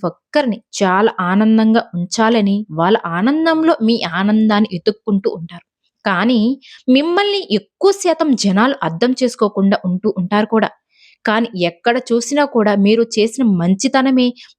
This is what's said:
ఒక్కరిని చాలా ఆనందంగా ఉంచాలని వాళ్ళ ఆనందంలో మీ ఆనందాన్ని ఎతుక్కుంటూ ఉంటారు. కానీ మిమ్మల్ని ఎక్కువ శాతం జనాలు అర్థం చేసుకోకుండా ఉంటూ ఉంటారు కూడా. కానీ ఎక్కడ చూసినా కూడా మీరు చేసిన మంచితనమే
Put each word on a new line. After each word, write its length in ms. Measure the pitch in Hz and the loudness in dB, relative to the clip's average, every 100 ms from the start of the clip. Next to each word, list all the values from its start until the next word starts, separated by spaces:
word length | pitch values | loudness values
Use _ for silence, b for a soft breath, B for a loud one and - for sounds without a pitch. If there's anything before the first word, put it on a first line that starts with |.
ఒక్కరిని 540 | 175 - _ 294 262 190 - | -6 -8 _ -2 -2 -4 -10
చాలా 360 | - 190 185 220 - | -2 0 2 0 0
ఆనందంగా 600 | 180 196 220 220 220 226 - | -2 2 4 4 4 2 -2
ఉంచాలని 600 | 175 180 - 220 233 196 202 214 | -6 -6 0 0 2 0 -2 -4
వాళ్ళ 260 | 156 175 220 170 | -2 0 0 -2
ఆనందంలో 680 | 170 226 311 330 320 320 - | -2 -2 0 0 0 0 0
మీ 140 | 220 233 170 | 0 -2 -4
ఆనందాన్ని 580 | 170 202 220 220 208 220 | -2 0 2 2 2 0
ఎతుక్కుంటూ 560 | 170 - 208 - 196 - | -2 -4 -4 -2 -2 -2
ఉంటారు. 340 | - 170 175 _ _ _ _ | -6 -10 -16 _ _ _ _
కానీ 360 | 208 180 226 240 226 269 B B - | -4 0 0 2 0 -2 B B 0
మిమ్మల్ని 520 | 262 320 349 403 403 - | 2 2 0 0 -2 -2
ఎక్కువ 400 | 202 - - 381 | -4 -6 -2 0
శాతం 360 | 392 359 320 320 | 2 -2 0 0
జనాలు 420 | 226 202 190 254 269 | 0 0 2 0 0
అర్థం 300 | 165 165 240 | -6 -2 -2
చేసుకోకుండా 640 | 254 247 - 208 196 196 196 | 0 -2 0 -2 0 0 0
ఉంటూ 240 | 185 185 214 - | -2 -2 -2 -4
ఉంటారు 300 | 180 208 214 | -2 -2 0
కూడా. 240 | 220 202 - _ b b b | 0 -2 -6 _ b b b
కానీ 240 | - 214 233 185 | -4 -2 -2 -2
ఎక్కడ 360 | 170 170 233 240 | -4 -2 -2 -2
చూసినా 420 | 240 233 233 285 | -2 -2 0 -2
కూడా 280 | 277 233 208 | 0 0 0
మీరు 280 | 202 202 226 233 | 2 2 2 0
చేసిన 300 | 214 220 262 233 | 0 -2 0 0
మంచితనమే 760 | 180 170 190 269 269 262 254 247 247 B | 2 0 0 0 0 2 2 0 -2 B